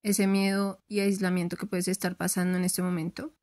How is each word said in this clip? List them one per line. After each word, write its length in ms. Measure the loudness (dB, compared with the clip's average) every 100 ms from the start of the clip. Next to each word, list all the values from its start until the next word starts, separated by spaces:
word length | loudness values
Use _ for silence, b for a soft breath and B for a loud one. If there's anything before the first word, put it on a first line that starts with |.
ese 240 | 0 2 4
miedo 520 | 4 2 2 -2 -4 _
y 140 | 0
aislamiento 560 | 2 2 0 0 -2 -4
que 100 | -4
puedes 220 | -2 -2
estar 280 | -2 -2 -2
pasando 420 | -2 0 0 0
en 60 |
este 180 | 0 0
momento. 520 | -2 -2 -4 -8 -14 _